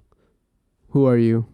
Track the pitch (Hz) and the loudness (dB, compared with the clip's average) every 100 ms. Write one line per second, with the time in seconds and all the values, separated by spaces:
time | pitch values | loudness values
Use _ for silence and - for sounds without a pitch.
0 | _ _ _ _ _ _ _ _ _ 143 | _ _ _ _ _ _ _ _ _ -2
1 | 135 120 117 113 113 | 0 0 0 -2 -6